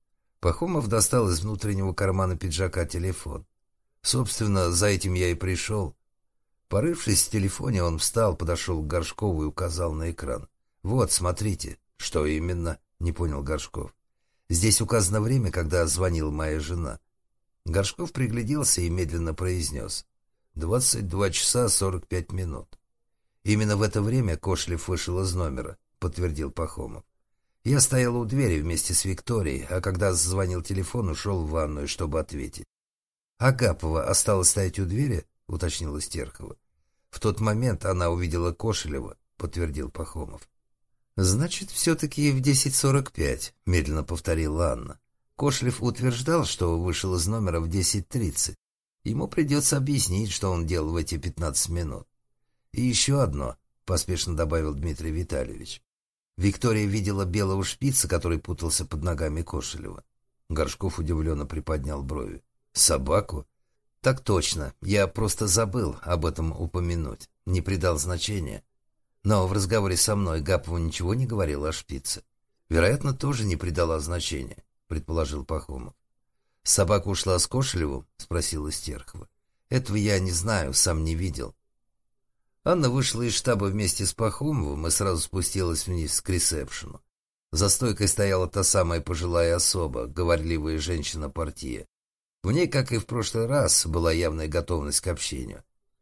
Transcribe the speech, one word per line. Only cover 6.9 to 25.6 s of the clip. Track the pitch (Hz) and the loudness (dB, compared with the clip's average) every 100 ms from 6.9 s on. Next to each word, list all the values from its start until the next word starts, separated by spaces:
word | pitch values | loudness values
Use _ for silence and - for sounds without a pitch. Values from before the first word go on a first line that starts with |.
| 170 - 95 | 0 2 2
в | - | 4
телефоне, | 107 98 - - 101 | 2 0 -2 -2 0
он | 87 82 | 0 0
встал, | - - 110 80 | 0 2 2 2
подошел | 82 85 - 82 | -2 -2 -2 -2
к | 76 | -2
Горшкову | 87 78 - 107 82 | -2 -2 -2 -2 0
и | 76 | -2
указал | - 85 80 85 | -2 -4 -2 -2
на | 78 82 | -2 -6
экран. | 82 73 60 - _ _ _ | -6 -6 -6 -8 _ _ _
«Вот, | - 127 104 | -2 2 2
смотрите». | - 90 87 107 90 - - _ - | 2 0 0 -2 -2 -6 -10 _ -10
«Что | - 82 76 | -4 0 0
именно?» — | 78 85 87 82 - _ - | 0 -2 -2 -4 -6 _ -6
не | 85 | -4
понял | 82 87 71 | -2 -2 -2
Горшков. | 69 78 - 71 71 - _ _ _ _ - | -4 -4 -4 -10 -10 -14 _ _ _ _ -2
«Здесь | 82 107 101 | 2 4 4
указано | 110 117 92 107 | 4 2 4 2
время, | 107 131 104 | 2 2 2
когда | 90 82 87 80 | 0 0 2 2
звонила | 78 92 82 76 | 2 2 2 0
моя | 76 78 78 | -2 -2 -2
жена». | 73 87 76 - _ _ _ _ _ _ - | -2 -4 -4 -8 _ _ _ _ _ _ -2
Горшков | 85 98 - 175 | 0 0 -2 -6
пригляделся | - 123 117 110 147 127 - | -2 -2 0 -2 0 2 2
и | 87 | 2
медленно | 90 82 85 82 | 0 -2 -2 -2
произнес: | 80 92 90 76 69 52 - - _ _ _ _ 76 | -2 -2 -2 -2 -4 -8 -8 -10 _ _ _ _ -8
«Двадцать | 82 117 127 117 101 | 0 2 2 0 -2
два | 92 98 | 0 0
часа | 80 - 120 120 | 0 0 2 4
сорок | - 98 92 - | 2 2 -2 -4
пять | 92 82 | -6 -4
минут». | 92 90 65 - - _ _ _ _ _ _ | -6 -6 -8 -12 -20 _ _ _ _ _ _
«Именно | 104 107 107 104 | 0 2 4 2
в | |
это | 107 107 | 2 2
время | 104 127 110 80 | 0 2 2 0
Кошлев | - 92 - 87 - | 0 -2 -2 -4 -2
вышел | 87 - 90 | -4 -2 -2
из | 95 87 | 0 0
номера», | 85 64 | -2 -4